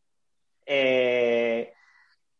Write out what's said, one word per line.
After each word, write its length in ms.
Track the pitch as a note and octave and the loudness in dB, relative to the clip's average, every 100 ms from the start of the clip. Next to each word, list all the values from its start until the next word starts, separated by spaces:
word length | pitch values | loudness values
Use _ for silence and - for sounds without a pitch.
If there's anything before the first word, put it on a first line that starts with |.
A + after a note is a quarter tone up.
| _ _ _ _ _ _ | _ _ _ _ _ _
eh, 1080 | - C#3 C3 B2+ B2 B2 A#2+ A#2 A#2 A#2 A#2 - _ _ _ _ _ _ | -6 -2 0 2 0 0 0 0 0 -2 -6 -14 _ _ _ _ _ _